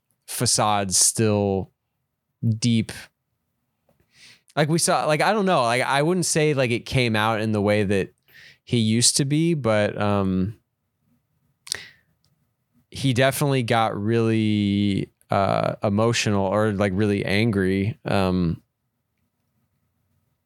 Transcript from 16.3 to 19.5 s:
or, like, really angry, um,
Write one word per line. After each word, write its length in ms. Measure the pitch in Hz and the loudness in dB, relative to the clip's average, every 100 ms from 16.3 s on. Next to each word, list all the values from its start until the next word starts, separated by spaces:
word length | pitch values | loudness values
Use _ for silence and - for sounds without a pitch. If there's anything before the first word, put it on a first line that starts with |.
| 101 95 | 0 0
or, 260 | 104 110 | 0 0
like, 200 | 98 104 | 0 -2
really 320 | 92 104 101 - | 0 0 0 -2
angry, 720 | 98 117 98 92 95 101 - - | 0 0 0 0 0 -2 -4 -4
um, 560 | 101 92 92 85 - _ _ _ _ _ _ _ _ _ | 0 0 0 -2 -4 _ _ _ _ _ _ _ _ _